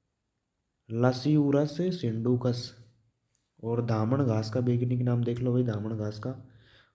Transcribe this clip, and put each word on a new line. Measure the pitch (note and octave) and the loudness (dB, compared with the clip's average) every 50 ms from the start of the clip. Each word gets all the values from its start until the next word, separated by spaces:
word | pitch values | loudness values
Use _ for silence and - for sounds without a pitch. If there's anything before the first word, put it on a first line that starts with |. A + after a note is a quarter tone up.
| _ _ _ _ _ _ _ _ _ _ _ _ _ _ _ _ _ - | _ _ _ _ _ _ _ _ _ _ _ _ _ _ _ _ _ -8
Lasiurus | A2+ A2+ B2 B2+ B2 A#2+ - D3 D#3 D3+ C#3+ C#3 C3+ C#3+ D3+ D3 - - F3 F#3 F3+ | 0 2 2 2 2 2 2 2 4 4 4 4 4 4 2 0 -2 -2 -2 -2 -2
sinducus। | - - A#2 A2 A2+ A2+ B2 B2+ B2 B2+ B2 A#2+ - - - - - - - _ _ _ _ _ _ _ _ _ _ _ _ _ _ - | -2 -2 -4 -2 -2 0 0 0 2 2 0 -2 -2 -6 -10 -14 -20 -20 -20 _ _ _ _ _ _ _ _ _ _ _ _ _ _ -6
और | A2+ A#2 A#2+ A#2 | -4 -2 -2 0
धामण | A#2 A2+ G#2+ A2 A2+ C3 C#3 C#3+ | 0 0 0 2 2 2 2 2
घास | A#2+ A2 A2 A2 A2 | 2 2 0 -2 -2
का | - C3 | -2 0
वैज्ञानिक | B2 B2 B2 A#2+ B2 B2 B2+ B2 | 0 2 2 0 0 0 0 0
नाम | B2 B2 B2 A#2+ A#2 | 0 0 0 0 0
देख | A#2+ A#2+ A#2+ | -2 -2 -2
लो | B2+ B2+ A#2+ | -2 0 0
भाई, | B2+ B2+ | 0 0
धामण | A#2 G#2 G#2 G#2 A2 A2+ | 0 -2 -4 -4 -4 -4
घास | G#2 G#2 G#2+ G#2+ - | -4 -4 -6 -6 -6
का, | - B2+ C3+ - - - - - - - - - _ _ | -8 -8 -8 -10 -14 -20 -20 -20 -20 -20 -20 -20 _ _